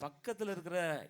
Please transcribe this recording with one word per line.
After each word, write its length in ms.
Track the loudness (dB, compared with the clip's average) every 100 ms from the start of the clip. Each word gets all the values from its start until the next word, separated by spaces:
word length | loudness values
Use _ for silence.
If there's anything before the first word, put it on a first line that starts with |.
பக்கத்துல 500 | -8 -4 -4 -2 0
இருக்கிற 580 | -2 0 2 2 2 -2